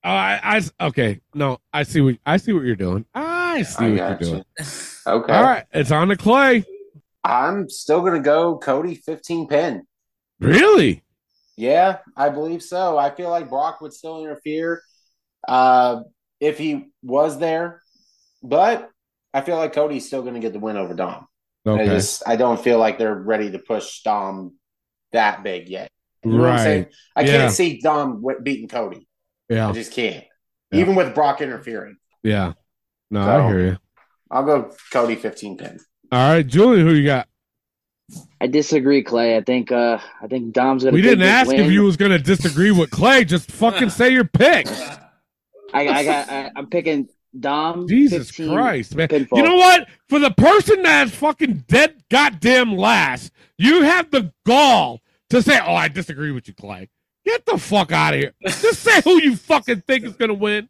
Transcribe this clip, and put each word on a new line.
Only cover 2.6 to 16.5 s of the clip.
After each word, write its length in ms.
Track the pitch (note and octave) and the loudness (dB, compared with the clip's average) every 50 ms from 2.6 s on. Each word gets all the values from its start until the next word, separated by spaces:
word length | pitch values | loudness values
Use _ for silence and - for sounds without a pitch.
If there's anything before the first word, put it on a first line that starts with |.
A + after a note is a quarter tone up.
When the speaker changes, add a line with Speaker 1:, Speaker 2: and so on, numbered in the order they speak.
| C3+ | -2
Speaker 1:
you're 100 | B2 A2+ | -2 -4
doing. 280 | F#2 G2 F2+ F2+ G2+ A#2 _ _ | -4 -4 -4 -4 -4 -6 _ _
I 480 | B3+ D4+ E4 E4+ F4 F4 F4 E4+ C#4+ | -8 -8 -6 -4 -4 -4 -4 -4 -4
see 220 | F#3 - - - A#2 | -6 -6 -4 -2 0
Speaker 2:
I 40 | A2+ | 0
Speaker 1:
what 80 | G#2+ | 0
you're 120 | F#2+ F2+ F2+ | 0 -2 -4
Speaker 2:
gotcha. 140 | F#2 E2+ E2+ | -6 -6 -6
Speaker 1:
doing. 200 | E2 E2 D#2+ - _ _ - D3+ - - - - - - - _ | -6 -6 -8 -10 _ _ -16 -16 -14 -14 -16 -18 -18 -20 -10 _
Speaker 2:
Okay. 260 | - - A2+ A2 - | -2 -2 -2 0 0
Speaker 1:
All 100 | A2 - | 2 4
right, 220 | A#3+ C4 B3 G3+ - _ | 4 2 2 -2 -6 _
it's 180 | - D#3 C#3+ A#2+ | -4 -4 0 0
on 180 | D3+ D3+ E3+ F#3+ | 0 0 2 0
to 80 | G3+ | 0
Clay. 480 | F3+ - G#3 A#3+ C4+ C#4 C4+ A#3+ A3+ F#3 - - - - - _ D3+ _ _ _ _ - | 0 2 2 2 4 4 4 2 0 -2 -6 -16 -20 -20 -20 _ -20 _ _ _ _ -4
Speaker 2:
I'm 440 | - - B2 C3+ D#3 F#3+ G3+ F#3 - | -2 -2 0 0 -2 -4 -6 -8 -10
still 320 | - - - - D3+ F3 | -12 -14 -2 0 0 0
gonna 180 | F3 F#3 E3+ D#3 | 2 0 -2 0
go 380 | C3+ D3 D3 D#3+ E3+ E3+ D#3+ - | 2 2 2 2 2 0 -4 -4
Cody 360 | - C#3+ C3 C#3+ D#3 F3+ E3 | -4 -2 -2 -2 -2 -6 -8
fifteen 500 | - _ - D#3+ D#3 - - F3 E3 D#3 | -10 _ -12 -12 -12 -10 -8 -8 -8 -4
pin. 400 | - D3+ D3 E3 E3 A#2+ F#2 - _ _ _ _ _ _ _ _ _ _ _ | -2 -2 0 0 -2 -6 -10 -14 _ _ _ _ _ _ _ _ _ _ _
Speaker 1:
Really? 640 | G2+ A2+ D#3 A3 E4+ G#4 G#4+ F4 E3+ A#2 E2 - _ _ _ _ _ _ _ _ _ _ _ | 0 2 4 6 6 6 6 6 4 2 0 -4 _ _ _ _ _ _ _ _ _ _ _
Speaker 2:
Yeah, 420 | - A2 B2 D3 E3+ F3+ G3 F#3 - - _ _ | -6 -2 0 2 2 2 2 0 -4 -12 _ _
I 140 | C3+ C#3 D3 | -4 -2 -2
believe 320 | C#3 D3 D3+ D#3+ E3+ E3 | -2 -4 -8 -8 -8 -10
so. 360 | - - F3 F3+ F#3+ F3+ D#3+ D3 | -12 -10 -6 -4 -4 -2 0 0
I 160 | C#3 C#3+ C#3+ | -2 -2 -4
feel 160 | - F3+ E3+ | -6 -8 -6
like 180 | E3+ E3+ D#3 B2+ | -6 -6 -6 -6
Brock 320 | - C#3 D3 E3 E3 - | -6 -6 -6 -6 -8 -10
would 120 | D#3 D3 | -18 -20
still 280 | - - - D#3+ D#3+ D#3+ D#3 | -20 -18 -16 -16 -14 -14 -14
interfere, 580 | D#3 D3 D3 _ D3+ D3+ D#3+ E3 E3 E3+ E3 _ _ _ _ _ _ _ _ _ _ _ _ - | -14 -14 -14 _ -8 -8 -6 -6 -6 -8 -8 _ _ _ _ _ _ _ _ _ _ _ _ -8
uh, 540 | - B2+ B2+ C3 B2+ B2+ B2+ B2 B2 A#2+ A#2 A2 _ _ _ _ _ _ _ | -2 0 2 4 4 4 4 4 2 0 -4 -10 _ _ _ _ _ _ _
if 180 | C#3+ D3+ | -4 -4